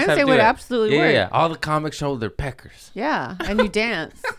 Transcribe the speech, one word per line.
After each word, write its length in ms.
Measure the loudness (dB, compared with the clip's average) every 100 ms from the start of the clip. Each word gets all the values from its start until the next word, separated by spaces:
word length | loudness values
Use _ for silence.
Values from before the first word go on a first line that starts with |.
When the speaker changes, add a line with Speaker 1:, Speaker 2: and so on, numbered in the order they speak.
| 2
Speaker 1:
Wednesday 80 | 2
Speaker 2:
to 60 |
do 60 | 4
Speaker 1:
would 80 | 6
Speaker 2:
it." 40 |
Speaker 1:
absolutely 520 | 4 2 -2 0 2 4
Speaker 2:
Yeah, 80 |
Speaker 1:
work. 100 | 4
Speaker 2:
yeah. 160 | 2 2
All 160 | 2 0
the 80 | -2
comics 400 | -2 -2 -2 -4
show 180 | -4 -4
their 140 | -6
peckers. 640 | -6 -8 -10 -20 -20 -16
Speaker 1:
Yeah, 420 | -6 -4 -2 -4 -8 -4
and 140 | -2
you 80 | 0
dance. 540 | 0 -2 -4 -8 -8
Speaker 2:
<laughs> 40 | -10